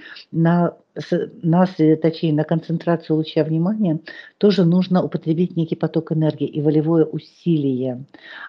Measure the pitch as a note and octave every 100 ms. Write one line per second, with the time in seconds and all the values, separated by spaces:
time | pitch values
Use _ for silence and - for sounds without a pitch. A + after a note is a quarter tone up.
0 | - - - D#3+ E3 F3 E3+ - _ -
1 | - F3 - - D#3+ F3 F#3 - D#3 D#3
2 | E3 D#3+ E3 D3+ D3+ E3 - E3 - E3
3 | - D#3 D#3 D#3+ D3+ D#3+ F3 A3 F#3+ D#3
4 | - - - _ G#3 F#3+ E3 F#3 F#3 F3+
5 | D3+ D#3+ D#3 E3 F3+ E3+ D#3+ D#3+ D#3+ D#3+
6 | D#3+ D#3 D3+ D3 C#3+ D#3 D3 D3+ D#3 E3
7 | D#3 D#3 - _ F3 D#3 C#3 B2+ C3 B2
8 | C#3 - - -